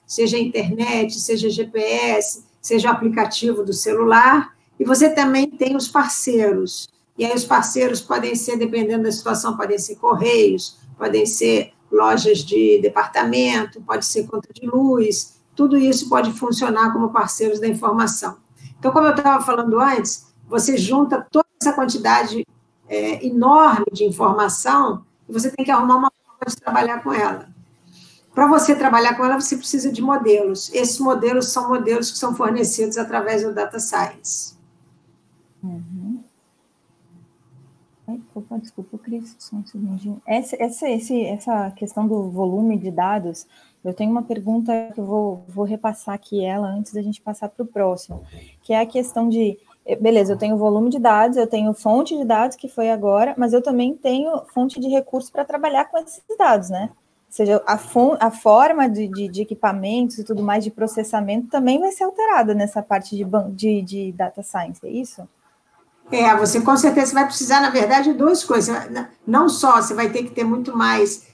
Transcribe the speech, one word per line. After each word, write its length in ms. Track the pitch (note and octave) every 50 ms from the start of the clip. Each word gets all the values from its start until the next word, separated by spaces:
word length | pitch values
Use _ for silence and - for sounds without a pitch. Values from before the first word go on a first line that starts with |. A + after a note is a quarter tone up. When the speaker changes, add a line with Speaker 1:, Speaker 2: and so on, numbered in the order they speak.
| _
Speaker 1:
seja 300 | - - A3+ A#3 A3 A3+
a 60 | A#3+
internet, 760 | A3+ - - A3 F#3+ E3+ A3 A3+ A#3+ A#3+ A#3 A3+ G#3+ A3 -
seja 320 | - - - A3+ A3 A3 G#3+
G 160 | G#3 A3+ G#3+
P 140 | A3 - A3
S, 640 | G#3+ A3 A#3 A#3+ A#3+ A#3 A3 G#3 G#3 - - - - _ _ _
seja 280 | - - A3+ A3 A3 A#3+
o 20 |
aplicativo 720 | A3+ - A3+ A3+ A3 A3+ G#3+ G#3 - - A#3 A#3 G#3 G#3 G3+
do 80 | G3
celular, 840 | F3 - - A3 G#3+ A3+ A#3 A3+ A3+ A#3 A#3+ C4 C#4+ D4 - - - _ _ _ _
e 60 | - C4
você 260 | B3 C4 C4 D4+ D#4
também 400 | D#4 D4+ C#4 C4+ C4 C4+ C#4 D4
tem 280 | - - C4 C4 C#4
os 100 | C4+ C4
parceiros. 1000 | - - C#4+ C#4 - - - - C4 A#3 A3+ G#3+ G3+ F#3+ F#3+ F#3 F3+ - - - - _ _ _ _ _
E 80 | - A3+
aí 80 | A#3 B3
os 120 | B3 -
parceiros 560 | - C4 - - - - C4 B3+ B3 A#3+ B3
podem 340 | - - B3 B3 A#3+ A#3+ A#3
ser, 220 | A#3 - B3 A#3+
dependendo 460 | A3+ A#3 A3+ A3+ A#3 G#3+ G#3+ A3+ A3+ A3
da 80 | A3
situação, 440 | A3 - - A#3 G#3+ A3 - A#3 A3+
podem 220 | G#3+ G#3 G3 G#3
ser 180 | G3+ - - G3+
correios, 840 | - - A#4+ - - A3+ A#3 A#3+ A3+ G#3+ G3 F#3+ F3+ - - - _ - - -
podem 280 | - G#3+ G3+ G#3 G#3+ G#3+
ser 480 | A3+ - - - A2+ D#3+ G#3+ - - _ _ _ -
lojas 500 | G#3 G#3 A3 A3 A3+ A3+ - G#3+ G3+ E3+
de 400 | - - G3+ A3 A3 G#3+ G#3 G3+
departamento, 1000 | G3 G#3 - G#3 G#3 - - A#3+ A#3 A#3 A#3+ B3+ B3+ B3 B3 A3 G#3+ - - -
pode 240 | - - A3 G#3 -
ser 220 | - - A3 -
conta 220 | - A3+ G#3 - - -
de 140 | A#3 B3+
luz, 720 | A#3+ B3 C4 C4+ C4 B3+ A#3 A3 G#3+ G3 - - - _ _ _ _ _
tudo 220 | - C#4+ C4 C#4+
isso 320 | C#4 C4 C4+ B3+ B3 D4+ B3
pode 240 | - - A#3 A3+ A3+
funcionar 580 | - B3+ A#3+ A#3 A3 C4 A#3 G#3+ A3 A3+ A3+
como 180 | A3 A3+ A3+ A3
parceiros 500 | A3+ A#3 - - - - A3 G#3+ G#3+ G#3+
da 60 | A3
informação. 680 | A3+ G#3+ - - G#3+ G#3+ A3+ A3+ A3 - - - - - - _ _ _ - - - -
Então, 140 | - - C4
como 160 | C4 D#4 D#4
eu 80 | D4+ -
tava 280 | C#4+ C#4+ C#4 C4+ C4 -
falando 360 | B3+ A#3+ A#3+ A#3 A3+ A3 A#3+
antes, 480 | C4 C#4 C4 A3+ - - - - - _ _ _ -
você 300 | - A3+ A3+ - C#4 C4+
junta 480 | G#3 F#3 G3+ C4 C#4 C#4+ A#3+ - - - -
toda 180 | - D#4 - _ _ -
essa 120 | - C#4+ C#4+
quantidade, 720 | C4+ C4 A#3+ - A3+ G3+ - A#3 A#3+ A#3 A3 A3 A#3 - - _ _ _ _ _ _ _
é, 380 | - G#3 G#3 G#3 - - - B3+
enorme 600 | B3 A#3+ A#3 B3 C4+ D4 D#4 D#4 C#4+ B3 G#3+ G3+ -
de 120 | F#3+ G3 G#3
informação 1000 | G3+ E3+ - A3 G3 G#3 G#3+ G#3 G3 - - - B3+ C#4 C#4+ C4+ A3+ G3 - - _ _ _ _
e 60 | - A3
você 180 | A3+ A#3+ C4
tem 140 | - - C4
que 60 | C#4
arrumar 260 | C4+ A#3+ A#3+ B3 B3+
uma 140 | B3+ C4 C#4+ - _ _
forma 200 | _ _ - B3+
de 80 | B3 -
trabalhar 480 | - - - A#3 - A3+ A#3 A#3+ A#3+ -
com 100 | C4+ -
ela. 360 | A3 G#3 - - - - - - - - _ _ _ _ _ _ - - - _ _ _ _ -
Pra 140 | C4 C#4+
você 260 | C#4+ D#4+ C#4+ - - C#4+
trabalhar 420 | - C#4 C4 A3+ A#3 A#3 A#3+ A#3
com 100 | B3 B3+
ela, 140 | B3+ C4+ C4+
você 180 | C#4 - C4+
precisa 340 | B3+ - - - C4 - C4+
de 100 | A3+ A3+
modelos. 720 | C4 C4+ C#4 - A3 A3 G#3 G#3 G3+ G3 F#3+ F#3+ - - -
Esses 240 | B3 B3 A#3+ -
modelos 500 | - C4+ C4 B3 A#3 A#3 A#3+ B3 B3+ B3
são 200 | - - C4 A#3+
modelos 420 | A#3+ B3+ A#3+ A3 A3 A3+ A#3 A#3 -
que 80 | -
são 160 | - B3+ A#3+ A#3+
fornecidos 640 | - A#3+ A3 A3+ A#3+ A#3 - - A3+ A3 G#3+ -
através 460 | A#3 A3+ - A#3 A3 G3+ G#3+ A3 G#3 A3
do 100 | A3 G3+
data 260 | G#3 G#3 - - A3
science. 760 | - - G3+ F3 F3 E3 - - - - - - - - - _ _ _ _ _ _ _ _ _ _ _ _ _ _ _ _ _ _ _ _ _
Speaker 2:
Uhum. 600 | F#3+ F#3 F3 E3+ E3+ E3+ F#3 F3+ F#3 G#3 B3 B3 - _ _ _ _ _ _ _ _ _ _ _ _ _ _ _ _ _ _ - _ _ _ _ _ _ _ _ _ _ _ _ _ _ _ _ _
Ai, 140 | A3 A#3 A#3+ - _ -
opa, 240 | G#3+ G#3+ - A#3
desculpa, 400 | A3+ A3 - - - F#3 - A3
Cris, 380 | G#3+ - A#3 A#3 A#3 A#3 A3+ -
só 200 | - - - G#3+
um 80 | G#3 G3+
segundinho. 560 | - - G3+ G#3 F#3+ F#3+ F#3 G3 G#3 G3+ - -
Essa, 300 | - A3 A#3+ B3+ - B3+
essa, 320 | - A#3 A#3+ A#3 - D#4+ C#4
esse, 360 | A#3 A3+ A3+ - B3+ A#3+ G#3+
essa 460 | - G#3 G#3 - B3 A3+ G#3 G3 G3
questão 360 | G3 - G#3 G3+ - G#3+ G#3+
do 220 | G#3+ A3 G#3 F#3+ F#3
volume 480 | F3+ F#3 F#3+ F#3 F3+ G#3 A3+ A3+ G#3+
de 120 | F#3+ F3+ F#3+
dados, 560 | E3 F3 F3+ F#3+ G#3+ G#3 F3 E3+ E3 - - _ _ _ _ _ _ _ -
eu 100 | F3+ F3+
tenho 160 | - G#3+ A3
uma 140 | A#3 A#3+ A#3
pergunta 640 | - A3+ G#3 F#3+ G#3+ A3+ A#3 A3+ A#3 A3+ A3+ A3+ A3+ G#3+
que 60 | A3+
eu 60 | G3+
vou, 380 | G3 G#3 G#3+ G#3 G3+ F#3 F3+ -
vou 180 | F3+ F3+ G3 G#3
repassar 500 | G3+ A3 G#3+ - A3 G#3+ - - G#3 G3+
aqui 280 | G3+ - - G#3 G3+ F#3
ela 240 | F#3 F#3+ G#3 G3+
antes 260 | F#3+ G3 G#3 G#3 - G#3
da 80 | G#3
gente 200 | G3+ G#3+ G#3 -
passar 280 | - G#3+ G#3 - G#3+ G3+
pro 160 | - - A#3
próximo, 580 | A#3 - G#3 G3 F#3 F3+ F3+ - - - - - - - - - - _ _ _
que 80 | - A3
é 60 | A3
a 60 | A3+
questão 420 | A3+ - B3+ B3 B3 - A#3 A#3
de, 320 | A#3 A3+ A#3 A3 G3+ G3 - _ _ _ _ -
eh, 100 | - -
beleza, 380 | - G#3+ A3 A3+ G#3+ G3 F#3+ G3+
eu 40 |
tenho 200 | G3+ G#3+ G#3+ A3
volume 320 | G#3 G#3+ G#3+ G#3 G#3+ A3+ B3
de 100 | C4 C4+
dados, 360 | A3+ A3+ G#3+ G#3 A3+ B3 B3+
eu 100 | B3+ A3+
tenho 280 | A#3 A#3 G#3+ G#3+ G#3+ G#3+
fonte 440 | - - A3 A3 C4 E4 - E4
de 60 | D4 C4+
dados, 320 | A3+ A3+ G#3+ A#3 B3+ B3+
que 140 | - - C4
foi 200 | - A#3+ A3+ A3+
agora, 460 | A3+ G#3 G3+ G3+ G3 G3+ A#3 C#4 C4+
mas 160 | B3+ B3 A3+ A#3
eu 80 | B3
também 320 | B3 D4 B3+ A#3+ B3 B3+ D#4+
tenho 480 | - - C4 B3+ C4+ D4+ D#4+ D#4+ - - - -
fonte 260 | B3 B3+ C4 - B3+
de 80 | B3
recursos 420 | C4+ C4+ C4+ C4+ - - C4 B3+ -
pra 140 | - C#4 C#4+
trabalhar 420 | - D4 C#4+ D4+ D4+ C#4 C4+ D4
com 120 | - -
esses 240 | E4 D#4+ - - - _ - A4
dados, 320 | - F#4+ C4+ A3+ G3+ F3+ F3+
né? 200 | F#3 F#3 G#3 A3+
Ou 440 | - _ _ _ _ _ _ _ -
seja, 280 | - G#3+ G3+ G#3 G3+ -
a 100 | - G#3
fon-, 400 | G#3+ - - - A#3+ B3 C#4+ D#4 -
a 120 | A3 A3+
forma 580 | A3+ - - A3 G#3 A#3+ C#4 D#4 D#4+ D4+ C4+ B3
de, 180 | G#3 G#3+ G#3+
de, 200 | F#3+ F#3+ G3+ G3+
de 140 | F#3 F3 G3 G#3+
equipamentos 720 | G#3+ G#3+ - - G#3 G3+ G3 F#3+ G3+ A3+ B3 B3 A#3+ -
e 60 | A3 G#3
tudo 180 | - A3 G3+
mais, 220 | G#3 G#3 G#3 A3 G3+
de 80 | G#3+
processamento, 760 | G#3+ - A3+ A3 A3+ A3+ A3 A3 - G#3+ G3+ G3 G#3 A#3 B3
também 320 | - - C#4 B3+ B3 C4 D#4
vai 120 | F#4 G4
ser 140 | F#4+ - F#4+
alterada 500 | F#4+ F#4+ - A4 A4 G4 C#4 A3+ G#3+ G#3
nessa 260 | G#3 G3+ G#3 - G#3+
parte 340 | G#3 - G3+ G3 G3 - G#3
de 80 | G3+ G3+
ban-, 280 | F#3 G3+ G#3+ F#3+ G3
de, 320 | F#3+ F#3+ G#3+ G#3+ G#3+ G3+ F#3+
de 280 | F3+ G3 G3 G3 F#3+ F3
data 280 | F3+ F#3 F3+ - G3+
science, 380 | G3+ - - G3 A3+ - - - -
é 60 | -
isso? 320 | A3 B3 B3+ - - - F3+ - _ _ _ _ _ _ _ _ _ _ _ _ _ _ _ -
Speaker 1:
É, 240 | B3+ A#3 A#3 A3 G#3+
você 240 | G3+ G#3+ G3 - A3+
com 160 | A3+ - C#4+
certeza 380 | - D#4 D4 - C#4+ C4 C4 C4+
vai 100 | C4+ C#4
precisar, 380 | C4+ - - C4 B3 C4+ C#4
na 80 | C#4 C4
verdade, 420 | B3+ B3+ G#3 G#3+ C4+ C#4 C#4 D#4
de 60 | C#4
duas 260 | B3 C#4 D#4+ F4+ - -
coisas. 220 | - B3+ A3 F3+
Você 60 | A3+
vai, 180 | - - - -
n-, 180 | - B3 - - - _ -
não 200 | A3+ A#3 D4 F4
só 320 | D4+ - - C#4+ C4 A#3 A3+
você 140 | A3+ - G#3+
vai 160 | A3 A#3 G#3
ter 140 | - A#3+ B3
que 80 | -
ter 120 | - A#3+ A#3
muito 320 | A3+ A#3 B3+ A#3+ C4 A#3
mais, 520 | A3+ A3+ A3+ A3+ G#3+ G3+ G3+ - - - _